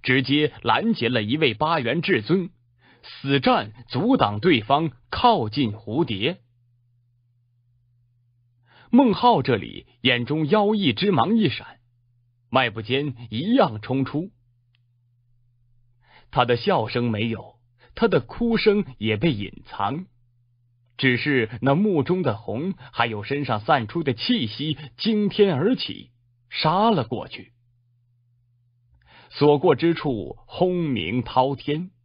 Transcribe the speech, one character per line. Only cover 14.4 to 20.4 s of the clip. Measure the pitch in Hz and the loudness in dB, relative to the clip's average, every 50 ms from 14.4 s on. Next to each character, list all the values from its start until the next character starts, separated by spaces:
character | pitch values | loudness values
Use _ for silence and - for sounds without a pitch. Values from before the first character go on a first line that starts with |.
| _ _ _ _ _ _ _ _ _ _ _ _ _ _ _ _ _ _ _ _ _ _ _ _ _ _ _ _ _ _ _ _ _ _ _ - _ _ | _ _ _ _ _ _ _ _ _ _ _ _ _ _ _ _ _ _ _ _ _ _ _ _ _ _ _ _ _ _ _ _ _ _ _ -20 _ _
他 | - 139 123 | 0 0 2
的 | 117 123 | 2 2
笑 | 117 - 202 190 147 110 104 | 0 2 0 0 0 0 -2
声 | - 123 120 120 | -2 -2 -2 0
没 | 110 104 113 117 | 0 -2 -2 -4
有， | 113 104 - - - _ _ _ _ _ _ _ - | -4 -6 -10 -18 -20 _ _ _ _ _ _ _ -4
他 | - 226 226 | -2 0 2
的 | 185 147 | 2 0
哭 | - - - - 240 233 226 | 0 -2 -6 -4 -2 0 0
声 | 214 - 220 202 208 196 - 127 _ | 2 2 4 2 2 0 -4 -8 _
也 | 104 110 107 | -2 -2 -2
被 | 107 110 170 | 0 0 0
隐 | 135 101 101 - - - - | 0 0 -6 -10 -12 -18 -20
藏， | - - - 101 117 131 160 185 _ _ _ _ _ _ _ | -20 -8 -6 -4 -4 -4 -6 -10 _ _ _ _ _ _ _